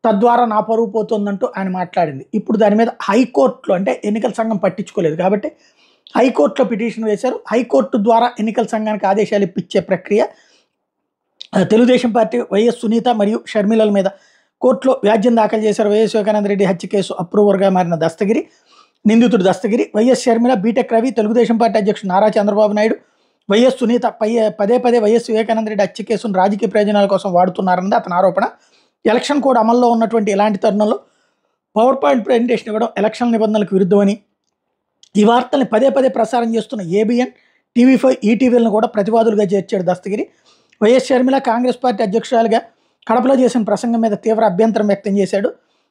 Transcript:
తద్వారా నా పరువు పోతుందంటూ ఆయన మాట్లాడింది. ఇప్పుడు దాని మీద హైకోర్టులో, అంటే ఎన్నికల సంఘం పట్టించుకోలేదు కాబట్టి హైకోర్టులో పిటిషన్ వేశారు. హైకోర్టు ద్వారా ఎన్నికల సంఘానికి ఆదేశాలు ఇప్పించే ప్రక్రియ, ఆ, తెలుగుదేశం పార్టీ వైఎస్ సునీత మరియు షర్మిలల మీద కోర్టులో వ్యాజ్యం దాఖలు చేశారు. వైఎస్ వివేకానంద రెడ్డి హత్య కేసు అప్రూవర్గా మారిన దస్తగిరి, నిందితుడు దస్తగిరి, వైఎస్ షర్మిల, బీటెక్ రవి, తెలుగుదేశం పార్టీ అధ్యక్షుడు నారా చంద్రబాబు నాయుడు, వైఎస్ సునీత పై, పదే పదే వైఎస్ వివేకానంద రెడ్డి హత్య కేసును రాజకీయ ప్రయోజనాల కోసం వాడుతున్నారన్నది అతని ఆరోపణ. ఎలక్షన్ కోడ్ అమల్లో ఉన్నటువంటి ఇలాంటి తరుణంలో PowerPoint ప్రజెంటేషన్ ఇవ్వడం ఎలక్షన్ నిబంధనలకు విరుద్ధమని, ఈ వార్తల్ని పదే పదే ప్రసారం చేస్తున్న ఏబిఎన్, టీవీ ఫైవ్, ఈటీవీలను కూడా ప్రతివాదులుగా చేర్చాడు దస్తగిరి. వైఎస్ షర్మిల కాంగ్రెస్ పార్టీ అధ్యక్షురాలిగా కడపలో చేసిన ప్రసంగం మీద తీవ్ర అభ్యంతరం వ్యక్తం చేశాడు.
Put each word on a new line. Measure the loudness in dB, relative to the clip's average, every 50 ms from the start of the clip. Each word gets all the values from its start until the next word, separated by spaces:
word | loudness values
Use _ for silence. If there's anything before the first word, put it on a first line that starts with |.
| 0 0
తద్వారా | 0 2 2 2 2 2 2
నా | 0 0 -2
పరువు | 0 0 0 0 0
పోతుందంటూ | -2 -2 -6 -4 -2 -2 -2 -2 -4 -4 -4 -6 -6 -6 -6
ఆయన | -6 -6
మాట్లాడింది. | -4 -6 -6 -4 -2 -2 -2 -2 -4 -12 -14 _ -6
ఇప్పుడు | -6 -4 -2 0 2
దాని | 2 2 4
మీద | 2 0 0 -2 _
హైకోర్టులో, | -4 0 2 2 0 0 0 0 0 0 0 -4 -4 -4 -2
అంటే | -2 0 -4 -4 -4 -4
ఎన్నికల | -4 -4 -2 -4 -4
సంఘం | -4 -4 -4 -4 -2
పట్టించుకోలేదు | -2 -2 -4 -4 -4 -12 -8 _ -2 -2 -2 -2
కాబట్టి | -2 -2 -2 -2 -2 -4 -10 -12 _ _ _ _ _ _ _ _ _ _ -6 0
హైకోర్టులో | 0 0 2 2 0 0 0 0 -2 -2 -2
పిటిషన్ | -2 -4 -4 -6 -6 -4 -4
వేశారు. | -4 -4 -2 -4 -6 -6 -6 -8 -4
హైకోర్టు | -2 -2 -2 0 0 0 0 0 -2
ద్వారా | 0 2 2 2 2 2 0 -2 -4
ఎన్నికల | -6 -4 -2 -4 -4
సంఘానికి | -2 -4 -4 -4 -4 -4 -2 0
ఆదేశాలు | 0 0 0 0 0 0 -2
ఇప్పించే | -2 -2 -4 -10 -10 _ -4 -4
ప్రక్రియ, | -2 -2 -6 -6 -2 -2 0 0 0 -2 -6 _ _ _ _ _ _ _ _ _ _ _ _ _ _ _ _ _ _ _ _ _ -20 _ -2
ఆ, | -2
తెలుగుదేశం | 0 2 4 4 4 4 4 2 2 0
పార్టీ | 0 0 0 0 -2 -6
వైఎస్ | -4 -2 0 0 2 0 0 -2
సునీత | -4 -2 -2 0 0 0
మరియు | 0 0 0 -2 -2 -4 -8
షర్మిలల | -6 -4 -2 0 0 2 2 2 2
మీద | 2 0 0 -2 -4 _ _ _ _ _ _ _ _ _
కోర్టులో | 0 0 0 2 0 0 0 2 2
వ్యాజ్యం | 0 2 2 2 2 2
దాఖలు | 2 0 0 -2 -2
చేశారు. | 0 -2 0 0 0 0
వైఎస్ | 2 2 0 2 0
వివేకానంద | -2 0 0 -2 0 0
రెడ్డి | -2 0 0 0
హత్య | -2 -2 -4 -6 -4
కేసు | -4 -4 -4 -4 -6 -8
అప్రూవర్గా | -8 -4 0 2 2 2 2 2 2 2
మారిన | 2 0 0 -2 -2
దస్తగిరి, | -2 -2 -4 -2 -4 -2 -2 -2 -2 -4 _ _ _ _ _ _ _ _ _ _ _ _
నిందితుడు | 2 4 4 4 4 2 2
దస్తగిరి, | 2 2 0 0 -2 -2 -2 -2 -2 -2 -2
వైఎస్ | 0 2 2 2 2
షర్మిల, | 2 0 0 2 2 0 0
బీటెక్ | 0 0 -2 0 -2 -2 0
రవి, | 0 0 0 0
తెలుగుదేశం | -2 -2 -2 0 2 0 2 2 2
పార్టీ | 0 0 0 0 0
అధ్యక్షుడు | 0 -2 -4 -4 -4 -2
నారా | 0 2 2 2
చంద్రబాబు | 2 2 0 0 2 2 0 2
నాయుడు, | 2 0 0 -2 -2 -4 _ _ _ _ _ _ _ _ _ 0
వైఎస్ | 2 4 4 2 2 0
సునీత | -2 0 0 0 -2
పై, | -2 -4 -2 -4 -2 0 0 0 -2 -2 -2
పదే | -2 0 0 0
పదే | 2 2 2 2
వైఎస్ | 2 2 2 2 0 0
వివేకానంద | -2 -2 -2 -2 -2 -4 -4 -4
రెడ్డి | -2 -2 -2
హత్య | -2 -4 -12 -6
కేసును | -6 -6 -4 -4 -2 0
రాజకీయ | 0 0 0 0 -2 -4 -2
ప్రయోజనాల | 0 0 0 2 2 2 2
కోసం | 2 0 -2 -2 0
వాడుతున్నారన్నది | 2 2 2 2 0 -4 -2 0 0 0 0 -2 -2
అతని | -2 -2 -2 -2
ఆరోపణ. | 0 0 0 0 0 -4 -4 -6 _ _ _ _ _ _ _ _ _ _
ఎలక్షన్ | 0 0 0 0 -2 -2 0
కోడ్ | 0 2 2 2
అమల్లో | 2 2 2 2 2 2
ఉన్నటువంటి | 2 0 0 0 -2 -2 -2 0
ఇలాంటి | 0 0 0 0 0 0
తరుణంలో | -2 -2 0 0 0 0 -2 -4 _ _ _ _ _ _ _ _ _ _ _ _ _ _ _ 2
PowerPoint | 2 2 2 2 0 0 0 0
ప్రజెంటేషన్ | 0 0 0 0 2 0 -2 -4 -4 -6
ఇవ్వడం | -4 -4 -4 -4 -2 -2
ఎలక్షన్ | -2 -2 -2 -2 -2 -2
నిబంధనలకు | 0 0 0 0 0 -2 -2 0
విరుద్ధమని, | 0 0 2 2 2 4 4 2 0 -2 _ _ _ _ _ _ _ _ _ _ _ _ _ _ _ _ _ _ _
ఈ | 2 4
వార్తల్ని | 4 4 2 0 0 -2 -2 -2
పదే | 0 0 2 2 2
పదే | 2 2 0 0
ప్రసారం | 0 -2 -4 -2 -2 -4 -2 -2 -4
చేస్తున్న | -4 -4 -6 -10 -10
ఏబిఎన్, | -6 -2 -2 0 0 0 0 -2 -2 -4 -6 _ _ _ _ _ _ _ _
టీవీ | 4 4 4 4
ఫైవ్, | 4 2 0 0 2 0
ఈటీవీలను | 0 0 2 2 2 2 2 2 2
కూడా | 0 0 -2
ప్రతివాదులుగా | -2 -2 -2 -2 0 0 2 2 2 2 0 0
చేర్చాడు | 0 0 -2 -2 -2 -4 -4 -2 -2
దస్తగిరి. | -4 -4 -6 -8 -6 -6 -8 -10 _ _ _ _ _ _ _ _ _ _
వైఎస్ | 2 4 4 4 2
షర్మిల | 2 0 2 2 2 0 0
కాంగ్రెస్ | 0 0 -2 0 0 -2 -2 -2 -2
పార్టీ | -2 -2 -2
అధ్యక్షురాలిగా | -4 -2 -2 -4 -2 0 0 2 2 2 0 -2 -2 -6 _ _ _ _ _ _ _ -2
కడపలో | 0 0 2 2 2
చేసిన | 4 2 2 2 0
ప్రసంగం | 0 0 -2 -2 -2 -2 -2 0
మీద | 0 -2
తీవ్ర | -2 -2 -2 -2 0 2 0
అభ్యంతరం | 0 2 2 2 2 2 0 0
వ్యక్తం | 0 -2 -2 -2 -4 -2 -2
చేశాడు. | -2 0 -2 -2 -2 -4 -6 _ _ _ _ _ _ _